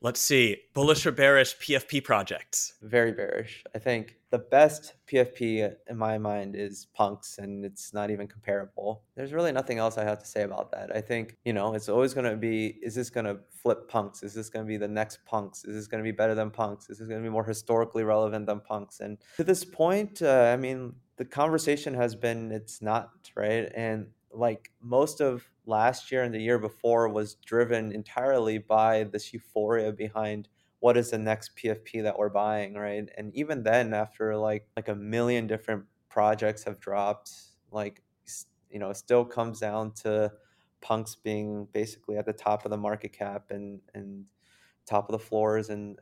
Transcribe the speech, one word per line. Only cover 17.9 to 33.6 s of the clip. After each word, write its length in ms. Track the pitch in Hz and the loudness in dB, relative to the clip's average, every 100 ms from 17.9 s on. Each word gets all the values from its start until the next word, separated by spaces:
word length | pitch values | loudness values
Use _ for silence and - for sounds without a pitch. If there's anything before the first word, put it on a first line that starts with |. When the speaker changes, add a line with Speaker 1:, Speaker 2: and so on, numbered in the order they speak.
| 113 | 0
Speaker 2:
relevant 440 | 107 107 110 107 104 | 2 4 2 -2 -4
than 140 | 104 | -6
Punks? 380 | - 107 101 - | -4 -8 -8 -12
And 200 | 104 107 _ - | -12 -12 _ -4
to 80 | |
this 200 | 165 185 | 0 0
point, 600 | - - 165 196 208 208 | 0 2 2 2 -2 0
uh, 280 | 160 131 120 | 4 8 8
I 60 | 123 | 4
mean, 380 | 131 131 123 - _ - | -2 -6 -8 -14 _ -12
the 80 | 131 | -8
conversation 680 | 139 156 160 156 143 147 | 0 2 2 2 0 -2
has 220 | 127 120 113 | 0 0 0
been, 360 | 117 113 113 | -4 -2 -6
it's 300 | 110 110 - | -8 -10 -8
not, 300 | 107 113 104 _ - 104 | -2 -2 -2 _ -12 -4
right? 360 | 104 113 101 - | 0 0 -2 -4
And, 320 | 113 110 104 _ _ | -4 -4 -8 _ _
like, 400 | 113 117 110 - _ | -2 0 -2 -12 _
most 400 | 120 127 151 - | 0 2 2 2
of 280 | 139 123 - _ 113 | 0 -2 -10 _ -2
last 460 | 107 117 131 - | 2 2 2 -4
year 120 | 131 | -2
and 100 | 123 | -2
the 60 | 110 | -2
year 200 | 110 120 | 0 0
before 480 | 107 - 117 117 113 | 0 -2 2 4 4
was 280 | 107 107 - | 0 -4 -8
driven 580 | - 117 120 117 110 | -2 2 4 2 -2
entirely 640 | 104 104 - 131 131 110 110 | -8 -6 -2 2 2 2 -2
by 480 | - 110 110 110 107 | 2 4 6 4 0
this 280 | 104 - | -6 -8
euphoria 600 | 113 - 107 107 117 107 | -14 -6 -2 2 2 0
behind 560 | 104 107 110 107 107 104 _ _ - | -4 -6 -4 -4 -4 -10 _ _ 2
what 180 | 120 120 | 6 6
is 120 | 117 | 4
the 80 | 110 | 0
next 380 | 107 110 - - | 0 0 -2 -6
P 140 | 117 | -4
F 140 | 107 - | -4 -4
P 160 | 113 | -4
that 180 | 107 98 | -2 0
we're 80 | 104 | 0
buying, 440 | 101 104 107 101 | 0 0 -2 -4
right? 360 | 104 104 104 104 - | -6 -6 -6 -8 -12
And 160 | 107 | -10
even 300 | 104 151 143 | -6 -4 -2